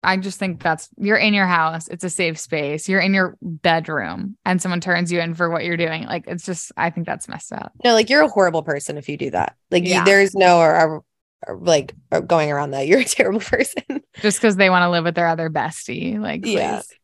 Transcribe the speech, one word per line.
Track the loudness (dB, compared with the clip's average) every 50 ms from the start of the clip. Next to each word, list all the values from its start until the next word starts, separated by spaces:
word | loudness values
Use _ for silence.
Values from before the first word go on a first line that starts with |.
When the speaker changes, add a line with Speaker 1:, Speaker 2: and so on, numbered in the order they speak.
| 0
Speaker 1:
I | 0 0 0
just | -2 -6 -8 -6
think | -6 -6 -6 -4 -2
that's, | -2 -2 -2 -6 -18 _ -6
you're | 0 0 2
in | 2 4 2 2
your | 2 2
house. | 2 2 2 2 0 -2 -6 -10 -10
It's | -12 -8 -8
a | -8
safe | -4 -2 -2 -2 -2 -6
space. | -8 -6 -4 -4 -2 -4 -6 -6 -4 0
You're | 0 2
in | 2 2 2
your | 2 2 0 -2 _ -12
bedroom | -12 -12 -8 _ -2 -2 -2 -2 -4 -6 -6 -6 -6 -8 -8 -10 -10 -12 _ _
and | -4 -2 -2 -2
someone | -4 -6 -6
turns | -2 -2 -2 -2 -2 -2
you | -2 -4
in | -4 -4 -4
for | -4 -4 -2
what | -2 -4 -4
you're | -4 -4 -2
doing. | -4 -4 -4 -6 -8
Like, | -8 -8 -10 -8 -10
it's | -12 -10 -8
just, | -10 -10 -10 -10 -14 -6
I | -4 -4 -4
think | -4 -6 -8
that's | -8 -8 -10 -10 -14
messed | -14 -16 -14 -12 -12
up. | -12 -12 -14 _ _ 2
Speaker 2:
No, | 4 4
like, | 4 4 4
you're | 4 4 4
a | 4
horrible | 4 4 4 4 2 0 -4
person | -2 -6 -6 -4 -8 -10 -10
if | -8 -8
you | -8
do | -6 -6 -4
that. | -2 -2 -2 -2 _ _ _ _
Like, | 0 0 2
you, | 2
Speaker 1:
Yeah. | 2 4 6
Speaker 2:
there's | 6 6 6 6 4 4
no, | 4 6 6 8 8
uh, | 6 6 6 4 4 2 2 -6 _ _ _ _ _ _ _ _ -14 -14
uh, | -14 -4
like, | 2 2 2 2 2 -2 -14 -20 _ _ -4
uh, | -4
going | 0 2 2 2 2 2 0
around | -2 -4 -4 -4
that. | -4 2
<laughs> |
You're | 2 4 2
a | 2
terrible | 0 0 0 0 0 0 -2
person. | -2 -2 -2 -2 -2 -2 -4 -10 -8 _ -10 -10 _ _ _ -2 -2
Speaker 1:
Just | -2 0 2
'cause | 2 0 4
they | 4 4 4
wanna | 6 4 4 2
live | 2 0 0
with | 0 0
their | 0 0
other | 0 0 0 -2 -4
bestie. | -2 -2 -4 -4 -6 -10 -12 -10 -10 -8 -6 -6 -6 -6
Like, | -6 -6 -6 -6 -4
Speaker 2:
Yeah. | -2 -2 -2 -2 -2 -4
Speaker 1:
please. | -8 -10 -14 -20 _